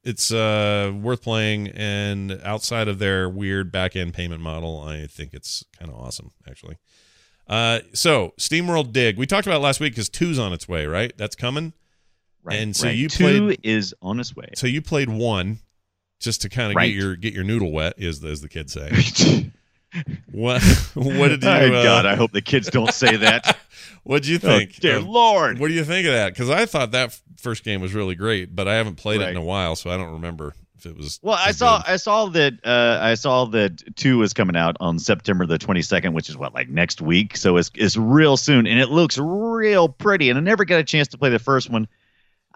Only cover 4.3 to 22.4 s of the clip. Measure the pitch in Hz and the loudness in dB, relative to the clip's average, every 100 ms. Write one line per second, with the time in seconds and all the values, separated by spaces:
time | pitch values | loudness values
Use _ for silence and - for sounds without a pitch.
4.3 | 82 82 78 82 78 76 76 76 - 71 | -10 -10 -8 -10 -10 -12 -12 -14 -16 -18
5.3 | 65 - - - _ 82 57 62 - - | -16 -12 -12 -14 _ -18 -16 -14 -16 -18
6.3 | _ - 65 - 82 _ _ _ _ _ | _ -20 -20 -20 -20 _ _ _ _ _
7.3 | _ - 110 117 117 - - 170 143 87 | _ -6 -2 0 -2 -4 -2 0 2 0
8.3 | - - 160 175 165 131 120 120 101 135 | -6 -4 -2 -2 -2 -2 0 0 0 -2
9.3 | 196 202 156 143 131 147 117 101 - 175 | -2 -2 0 0 -2 -4 -6 -8 -4 -2
10.3 | 143 104 85 - 85 76 85 117 - 104 | -2 -4 -6 -6 -6 -4 -4 -6 -8 -12
11.3 | - 120 143 160 - _ _ _ _ _ | -8 -6 -6 -8 -12 _ _ _ _ _
12.3 | _ 87 104 107 98 120 113 151 - 180 | _ -6 -4 -4 -2 -2 -2 -2 2 4
13.3 | 196 208 - 110 110 95 - 90 113 120 | 4 4 0 0 0 -2 -8 -8 -6 -8
14.3 | - - - 127 143 156 151 127 110 117 | -12 -14 -4 -2 -2 -2 -2 -2 -2 0
15.3 | 101 92 110 - _ _ _ _ _ 117 | 0 -2 -6 -12 _ _ _ _ _ -6
16.3 | 113 101 127 110 98 113 101 98 87 107 | -6 -4 -4 -2 0 0 0 -4 -4 -6
17.3 | 95 92 113 92 78 80 - 87 73 78 | -4 -2 -2 -2 -2 -4 -4 -8 -8 -8
18.3 | 76 76 80 71 73 73 - - - - | -10 -10 -14 -12 -12 -2 0 2 4 4
19.3 | - - - _ _ _ 175 147 - - | 4 0 -10 _ _ _ -10 -8 -10 -12
20.3 | 101 117 123 - - - - 131 135 143 | -4 0 4 6 4 2 -4 -2 4 4
21.3 | 147 127 - 131 123 120 92 95 104 113 | 4 4 6 6 6 6 6 4 2 2
22.3 | 101 | 0